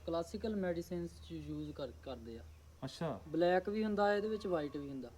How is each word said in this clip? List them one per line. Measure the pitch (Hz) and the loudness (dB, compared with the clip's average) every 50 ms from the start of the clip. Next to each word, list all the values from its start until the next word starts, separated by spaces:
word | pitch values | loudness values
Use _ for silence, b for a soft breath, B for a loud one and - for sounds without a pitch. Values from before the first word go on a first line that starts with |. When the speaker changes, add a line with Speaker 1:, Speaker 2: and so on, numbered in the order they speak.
| - | -4
Speaker 1:
ਕਲਾਸੀਕਲ | 170 165 170 170 - 226 196 - 220 214 | 0 0 0 0 -2 -4 -4 -2 0 0
ਮੈਡੀਸਿਨਸ | 196 185 180 170 170 170 - 180 175 170 165 | 2 2 2 0 0 -2 -2 -2 -2 -2 -4
'ਚ | - - - - | -6 -10 -12 -10
ਯੂਜ਼ | 165 156 147 151 151 151 151 147 | -8 -8 -6 -4 -4 -4 -4 -6
ਕਰ-, | 143 147 139 120 - - | -6 -6 -6 -8 -8 -10
ਕਰਦੇ | - 139 127 117 113 117 113 117 | -10 -8 -8 -8 -8 -10 -10 -10
ਆ। | - - - - - - - - 135 | -12 -14 -16 -18 -20 -20 -12 -10 -8
Speaker 2:
ਅੱਛਾ। | 135 - - 170 151 113 - - 156 | -8 -4 -2 -2 -2 -2 -4 -4 0
Speaker 1:
ਬਲੈਕ | 156 165 175 175 185 185 185 202 | 4 6 6 8 6 6 4 2
ਵੀ | 208 220 214 | 0 2 2
ਹੁੰਦਾ | 214 208 202 202 202 208 | 2 4 6 6 6 6
ਇਹਦੇ | 208 208 220 | 4 2 0
ਵਿੱਚ, | 220 208 - | 0 0 0
ਵਾਈਟ | 185 175 156 147 143 147 | 0 2 2 0 0 -2
ਵੀ | 147 143 139 | -4 -6 -4
ਹੁੰਦਾ। | 139 131 120 117 - | -6 -6 -8 -8 -12